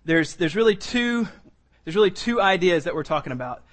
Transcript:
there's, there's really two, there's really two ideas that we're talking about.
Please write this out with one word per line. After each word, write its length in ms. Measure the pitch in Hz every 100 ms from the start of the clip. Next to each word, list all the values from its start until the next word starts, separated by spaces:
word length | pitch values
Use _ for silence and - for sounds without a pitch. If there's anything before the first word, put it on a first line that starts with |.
there's, 320 | - 165 156 -
there's 180 | 226
really 220 | 202 226 196
two, 500 | - 240 240 240 214 - - _ _ _
there's 140 | - 180
really 140 | 202
two 300 | 190 233 240
ideas 440 | 196 190 180 165
that 100 | 175
we're 100 | 156
talking 280 | 143 156 139
about. 300 | 127 123 123 -